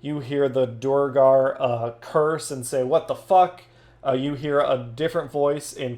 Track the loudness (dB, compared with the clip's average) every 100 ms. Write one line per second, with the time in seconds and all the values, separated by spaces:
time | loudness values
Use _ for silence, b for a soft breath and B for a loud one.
0 | -8 -8 -4 0 0 2 -2 -2 -2 0
1 | 2 4 6 6 4 0 -2 -2 -4 -8
2 | -2 0 2 0 -6 -10 -4 -2 0 0
3 | 0 -10 2 4 4 0 -20 b b b
4 | -4 -2 -2 -6 -2 0 2 0 -4 -6
5 | -4 -4 -6 -2 0 0 -6 -10 -8